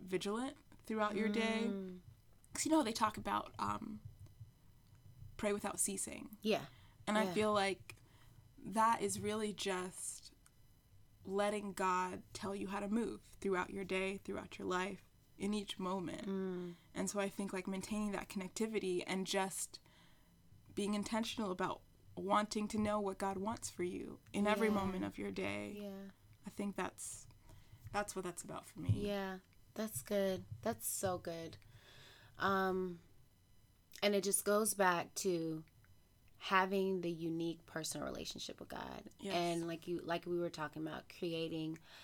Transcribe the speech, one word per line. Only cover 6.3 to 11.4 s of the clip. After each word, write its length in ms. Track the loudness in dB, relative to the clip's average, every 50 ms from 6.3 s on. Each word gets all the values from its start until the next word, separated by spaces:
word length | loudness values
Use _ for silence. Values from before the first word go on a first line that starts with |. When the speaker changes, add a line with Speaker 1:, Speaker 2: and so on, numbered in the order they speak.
| -12 -4
Speaker 2:
Yeah. 240 | 0 2 2 2 0 -4 -12 -16 -20 -20 -18 -10 -2 2
Speaker 1:
And 100 | 4 4
I 60 | 4
Speaker 2:
Yeah. 100 | 4 4
Speaker 1:
feel 200 | 4 4 4 6
like 420 | 4 4 2 2 -2 -6 -16 -16 -16 -18 -20 -20 -20 -20 -20 -20 -20 -20 -20 -18 -12 -8
that 360 | -2 2 6 6 6 6 4
is 180 | 2 0 -2 0
really 340 | -2 -2 0 0 0 -2 -2
just 760 | -2 -2 0 0 0 -2 -4 -6 -8 -8 -8 -8 -8 -12 -18 -20 -20 -20 -20 -20 -20 -20 -20 -20 -20 -20 -20 -20 -20 -20 -20 -20 -16 -8
letting 480 | -2 2 2